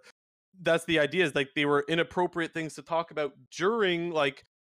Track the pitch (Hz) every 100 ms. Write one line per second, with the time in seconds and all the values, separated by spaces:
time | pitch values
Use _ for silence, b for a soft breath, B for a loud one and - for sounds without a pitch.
0 | b _ _ _ _ 190 170 165 - 160
1 | 147 165 170 143 139 - 143 143 143 165
2 | 165 - 180 175 165 165 160 - 143 165
3 | 165 156 147 131 127 - 180 233 196 170
4 | 170 160 143 139 - _